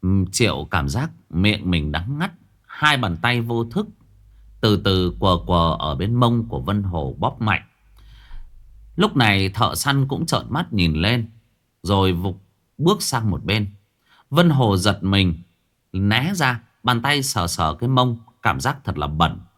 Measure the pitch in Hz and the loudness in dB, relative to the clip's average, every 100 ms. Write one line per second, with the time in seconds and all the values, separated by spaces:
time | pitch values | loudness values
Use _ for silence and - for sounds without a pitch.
0 | 92 95 90 - 110 69 71 90 71 82 | 2 2 2 0 0 0 -4 -2 -2 -2
1 | 160 - _ 82 101 104 92 85 73 76 | -4 -8 _ 0 2 2 0 -2 0 -4
2 | 92 147 185 - _ _ _ - 151 143 | -6 -6 -6 -8 _ _ _ -2 2 2
3 | 110 82 120 120 117 117 117 175 214 - | 0 -2 -2 -2 -2 -2 -2 -4 -6 -10
4 | _ _ - - - - 113 101 98 92 | _ _ -20 -20 -20 -2 2 2 2 2
5 | 90 82 98 90 80 87 82 78 76 71 | 0 0 2 2 2 0 2 0 -4 -4
6 | 98 120 123 120 113 113 65 104 98 87 | -2 2 2 2 -2 -6 -2 -2 -2 -4
7 | 69 67 107 - 110 90 - _ _ - | -6 -4 -4 -4 -4 -4 -6 _ _ -20
8 | - - - - - - - - - - | -20 -20 -18 -16 -16 -20 -20 -20 -18 -2
9 | 214 151 113 98 95 98 107 65 143 139 | 0 2 2 2 0 0 -2 0 0 0
10 | 135 135 165 127 - 139 175 110 87 76 | 0 -2 -2 -2 -2 -6 -4 0 2 2
11 | 92 123 107 - _ _ _ _ - 98 | 2 0 -2 -10 _ _ _ _ 0 2
12 | 95 87 95 95 _ _ _ _ 156 170 | 2 0 -4 -8 _ _ _ _ 0 2
13 | - 127 110 80 78 107 101 - _ _ | 0 -2 0 -2 0 -2 -2 -8 _ _
14 | _ _ _ 143 175 139 120 98 104 98 | _ _ _ 4 4 4 4 2 2 0
15 | 95 98 92 80 - _ _ _ _ 95 | 2 2 2 0 -10 _ _ _ _ -2
16 | 101 110 143 196 139 120 - _ 120 120 | 0 2 0 0 0 0 -8 _ 0 0
17 | 127 143 135 113 87 - 80 78 123 131 | 2 0 0 -2 -2 0 -2 -2 0 2
18 | 127 117 - _ 113 67 92 147 - - | 2 -2 -10 _ -2 -2 -2 -4 -6 -4
19 | 76 76 82 - - | -4 0 0 0 -14